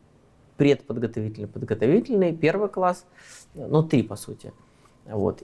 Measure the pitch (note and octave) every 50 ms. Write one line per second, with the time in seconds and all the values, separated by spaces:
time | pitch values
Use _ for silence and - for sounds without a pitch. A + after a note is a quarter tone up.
0 | _ _ _ _ _ _ _ _ _ _ _ - C#3+ C#3+ C3+ - - - A#2 A#2
1 | A#2 A2 - A2+ A2 A2 A2 G#2+ G#2 G#2 - G#2+ - - G#2+ - G#2 B2+ E3 A#3
2 | A#3+ - A#3+ G3 F#3 E3+ D#3+ D#3+ D3+ D3+ E3+ G3 G#3 G3 - F#3+ F#3 F3+ F3+ -
3 | - _ _ - - - - - - _ - - B2 - C#3 D#3 D#3 D#3+ D#3 B2
4 | G#2 - G2+ - - - A2 - - - - _ _ _ _ _ _ _ _ _
5 | - - G#2+ G#2 F#2+ F#2 - -